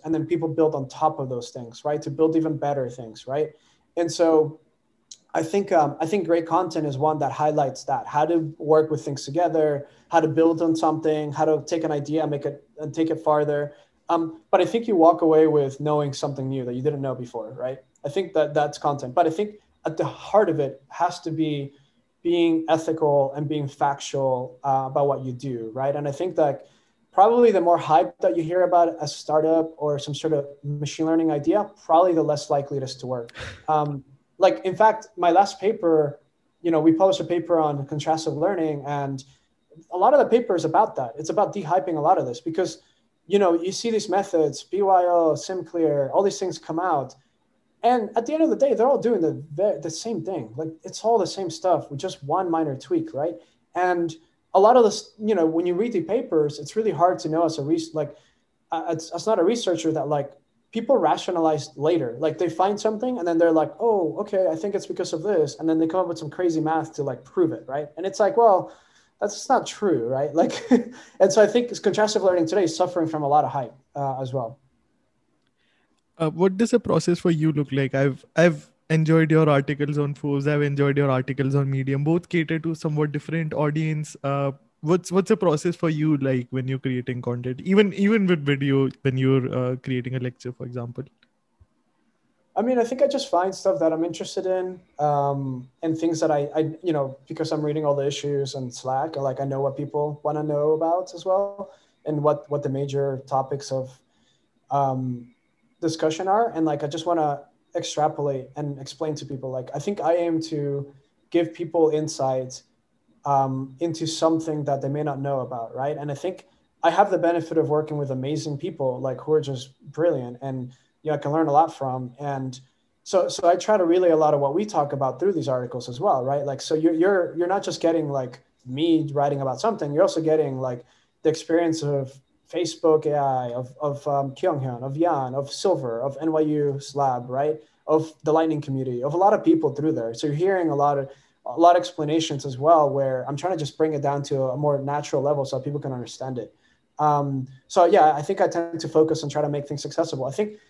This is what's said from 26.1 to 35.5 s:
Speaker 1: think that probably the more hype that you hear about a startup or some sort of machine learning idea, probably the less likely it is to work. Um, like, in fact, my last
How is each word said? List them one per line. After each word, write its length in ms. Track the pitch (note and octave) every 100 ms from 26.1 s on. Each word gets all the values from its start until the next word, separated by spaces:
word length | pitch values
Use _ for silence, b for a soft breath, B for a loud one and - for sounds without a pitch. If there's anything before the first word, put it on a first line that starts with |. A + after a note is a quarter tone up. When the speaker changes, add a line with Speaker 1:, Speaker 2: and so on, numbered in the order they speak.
Speaker 1:
think 220 | C3+ F3+ E3+
that 300 | D3+ C3+ b b b b _
probably 400 | - G#3 A#3+ A#3+
the 80 | F#3+
more 180 | E3+ E3+
hype 400 | C3+ D#3+ F#3 -
that 180 | F#3+ E3
you 60 |
hear 200 | D#3+ F3+
about 340 | F3 F3 E3+ E3
a 60 | D3
startup 680 | - - D#3 D#3+ E3 D#3+ D#3+
or 220 | D3+ C#3+
some 160 | D3+
sort 180 | C#3+ D#3+
of 140 | D#3 C#3+ -
machine 420 | C#3+ D3 D3 - D#3+
learning 240 | E3 D#3+
idea, 400 | D3+ D3+ G3+ G3+ -
probably 300 | - E3 F#3
the 80 | E3
less 280 | D3 D3 -
likely 280 | C#3+ C#3 C#3
it 40 |
is 140 | B2+ -
to 100 | B2
work. 260 | B2+ A#2 B B B -
Um, 340 | D#3 D3 C#3 - _ _ -
like, 220 | F#3 D#3+
in 120 | F#3+ F3+
fact, 300 | A3 G#3+ - -
my 140 | F3
last 300 | F3 -